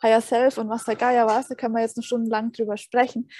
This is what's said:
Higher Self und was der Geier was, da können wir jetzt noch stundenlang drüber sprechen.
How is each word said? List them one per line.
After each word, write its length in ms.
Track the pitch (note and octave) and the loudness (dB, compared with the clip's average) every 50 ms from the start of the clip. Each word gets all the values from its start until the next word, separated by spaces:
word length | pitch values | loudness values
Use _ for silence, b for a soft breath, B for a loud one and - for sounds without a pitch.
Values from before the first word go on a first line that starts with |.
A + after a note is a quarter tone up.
| - | 2
Higher 180 | A3+ A3 A3+ | 4 4 4
Self 360 | A3+ - B3 A#3 B3+ C4 C4 - | 2 2 2 2 2 2 2 0
und 120 | A3+ G#3+ | -4 -6
was 160 | A3 A#3 - | -6 -6 -4
der 100 | - A3 | -4 -4
Geier 320 | A3 A#3 B3 B3+ A#3+ A#3 A3 | 0 0 2 4 4 4 4
was, 200 | G#3+ A#3+ C4 - | 2 0 0 -4
da 80 | B3+ | -6
können 200 | - - A3+ A3 | -6 -4 -2 -2
wir 60 | A3+ | 0
jetzt 140 | A3+ A3+ - | -2 -2 -4
noch 80 | - A3+ | -6 -8
stundenlang 480 | - B3 A#3 A#3 A3+ A3 G#3+ A3 A#3 | -4 -4 -2 -2 -2 -2 -2 -4 -4
drüber 240 | - - A3+ G#3 G#3 G#3+ | -4 -4 -4 -4 -6 -8
sprechen. 520 | - - - B3 B3 B3 - A#3 A#3+ - B B | -8 -2 0 2 2 2 0 -6 -8 -10 B B